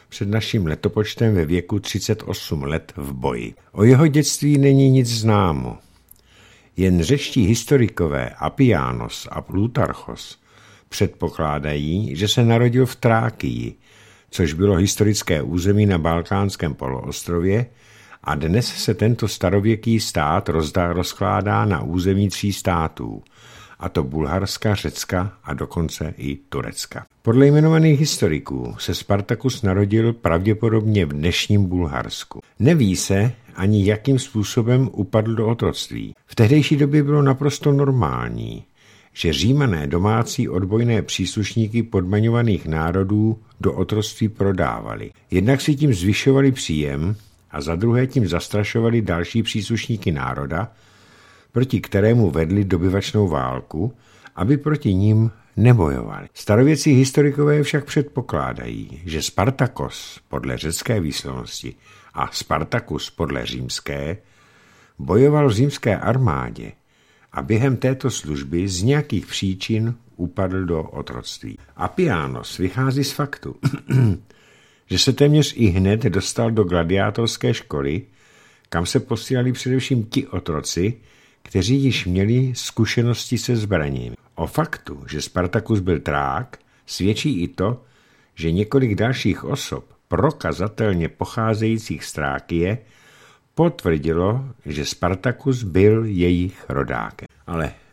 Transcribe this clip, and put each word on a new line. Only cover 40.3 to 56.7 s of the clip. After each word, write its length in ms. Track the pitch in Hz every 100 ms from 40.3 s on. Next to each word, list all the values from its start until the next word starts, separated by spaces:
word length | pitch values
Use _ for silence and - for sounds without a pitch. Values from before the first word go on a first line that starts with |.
| - 113
odbojné 540 | 90 92 110 120 110
příslušníky 800 | - - 92 - 101 113 107 117
podmaňovaných 840 | 113 95 92 104 113 117 117 85 80
národů 720 | 78 80 92 98 107 110 110 - _
do 120 | 98
otroctví 560 | - 92 107 104 - 110
prodávali. 800 | - 98 90 73 57 55 53 53 - _
Jednak 300 | 90 104 135
si 160 | 156 139
tím 180 | 147
zvyšovali 580 | 95 92 107 139 135 139
příjem 640 | 131 - 78 71 69 85 104 - _ _
a 100 | 73
za 160 | 71 85
druhé 300 | 117 120 131
tím 220 | 135 95
zastrašovali 720 | 85 - 104 101 117 113 117
další 400 | 104 85 87 117
příslušníky 720 | 110 110 95 113 - 110 -
národa, 600 | 73 64 65 69 80 110 - _ _ _ - - _ _
proti 280 | 120 131 101
kterému 500 | - 101 107 117 98
vedli 340 | 76 80 101
dobyvačnou 640 | 98 90 92 98 - 107 98
válku, 640 | 73 64 64 - 76 113 - _ _ - -
aby 200 | 107 143
proti 380 | 151 151 107
nim 360 | 95 104 110 113 - _ -
nebojovali. 720 | 117 120 78 65 53 50 50
Starověcí 580 | - - 104 135